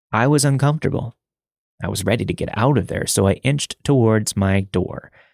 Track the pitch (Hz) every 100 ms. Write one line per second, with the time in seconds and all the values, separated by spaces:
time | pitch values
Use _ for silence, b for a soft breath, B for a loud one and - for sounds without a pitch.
0 | _ 110 127 147 143 135 139 156 - -
1 | 113 - _ _ _ _ _ - 92 101
2 | 98 113 104 170 - - 127 131 - 90
3 | - - 98 - 131 143 - - - 139
4 | 113 110 107 - 98 98 98 90 - -
5 | - b b